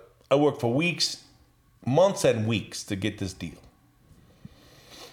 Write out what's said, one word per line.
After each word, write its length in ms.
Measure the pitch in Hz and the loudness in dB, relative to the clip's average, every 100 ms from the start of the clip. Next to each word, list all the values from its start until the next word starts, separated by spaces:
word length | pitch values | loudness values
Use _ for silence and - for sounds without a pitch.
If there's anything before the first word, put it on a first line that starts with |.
| - _ - | -12 _ 0
I 40 | |
worked 260 | 139 147 - | 4 4 2
for 120 | 117 | 0
weeks, 500 | 123 170 143 - - - - _ _ _ _ - | 0 0 0 -4 -4 -16 -20 _ _ _ _ 0
months 380 | 143 190 196 | 4 4 4
and 220 | - 113 110 | 2 2 0
weeks 380 | 110 - - | -2 -4 -10
to 120 | - 101 | -8 -4
get 220 | 107 101 | -4 -4
this 140 | 98 | -8
deal. 260 | - 87 - - _ _ _ _ - - _ - - - - - - - | -8 -12 -12 -20 _ _ _ _ -20 -20 _ -20 -20 -20 -20 -20 -20 -20